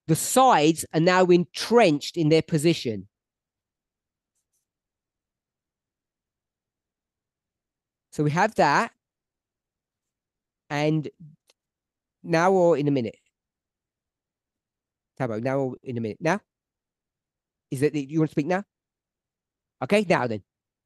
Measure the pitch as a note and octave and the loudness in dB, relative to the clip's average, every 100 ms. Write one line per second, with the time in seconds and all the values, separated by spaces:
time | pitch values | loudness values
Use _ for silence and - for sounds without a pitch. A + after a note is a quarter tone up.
0 | - D#3+ - B3 C4 F#3 D3+ E3 - E3 | -4 -2 0 2 4 4 2 0 -4 0
1 | E3+ F#3 F3+ F3 F3 - - A#3 G3 D3 | 2 4 4 4 2 -8 0 2 4 2
2 | - F3 D3+ D#3+ - D#3+ E3 D#3+ B2 G#2 | -4 -2 2 2 2 -2 0 -2 -6 -10
3 | F#2+ _ _ _ _ _ _ _ _ _ | -14 _ _ _ _ _ _ _ _ _
4 | _ _ _ _ _ _ _ _ _ _ | _ _ _ _ _ _ _ _ _ _
5 | _ _ _ _ _ _ _ _ _ _ | _ _ _ _ _ _ _ _ _ _
6 | _ _ _ _ _ _ _ _ _ _ | _ _ _ _ _ _ _ _ _ _
7 | _ _ _ _ _ _ _ _ _ _ | _ _ _ _ _ _ _ _ _ _
8 | _ - D3+ D#3+ G#3+ G#3 D#3+ D#3 A3+ _ | _ -4 -2 0 -2 2 2 2 -2 _
9 | _ _ _ _ _ _ _ _ _ _ | _ _ _ _ _ _ _ _ _ _
10 | _ _ _ _ _ _ _ D3 D3+ D#3 | _ _ _ _ _ _ _ -4 -2 -2
11 | C3+ - D3+ _ _ _ _ _ _ _ | -6 -16 -20 _ _ _ _ _ _ _
12 | _ _ F3 E3 F3+ F#3+ E3+ C#3+ D3 C#3 | _ _ -4 0 2 4 2 2 0 -2
13 | A2 - _ _ _ _ _ _ _ _ | -4 -10 _ _ _ _ _ _ _ _
14 | _ _ _ _ _ _ _ _ _ _ | _ _ _ _ _ _ _ _ _ _
15 | _ _ B2+ G#2+ B2+ C3+ C3 - - A#2+ | _ _ -8 -6 -4 -4 -4 -8 -12 -8
16 | A2+ - D#3 G3 - _ _ _ _ _ | -8 -6 -4 -4 -8 _ _ _ _ _
17 | _ _ _ _ _ _ _ C3+ D3 D3 | _ _ _ _ _ _ _ -4 -2 -2
18 | C3+ D#3 D#3 - D3 F3+ - _ _ _ | -6 -4 -2 -4 -4 -6 -8 _ _ _
19 | _ _ _ _ _ _ _ _ B2+ G#3 | _ _ _ _ _ _ _ _ -2 -2
20 | F#3 D#3+ B2 G#2+ - _ _ _ | 0 -2 -2 -6 -10 _ _ _